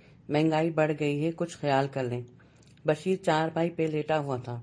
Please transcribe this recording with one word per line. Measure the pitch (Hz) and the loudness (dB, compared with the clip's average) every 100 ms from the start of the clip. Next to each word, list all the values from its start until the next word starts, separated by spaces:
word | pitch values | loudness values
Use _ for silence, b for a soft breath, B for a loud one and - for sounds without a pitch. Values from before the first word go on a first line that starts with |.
| b b - | b b -2
مہنگائی | 147 160 156 165 | 2 2 2 2
بڑھ | 156 151 151 | 2 2 2
گئی | 147 143 160 | 0 0 -2
ہے، | 165 | -2
کچھ | 170 - | -6 -4
خیال | 147 135 139 | 0 2 2
کر | 139 | -2
لیں۔ | 123 123 120 - b b b b - | -4 -6 -8 -18 b b b b 0
بشیر | 151 190 185 | 0 0 0
چارپائی | 180 156 160 160 170 | 2 2 2 0 0
پہ | 170 | 0
لیٹا | 160 151 147 156 | -2 -2 0 0
ہوا | 143 123 | 0 -4
تھا، | 123 120 | -6 -10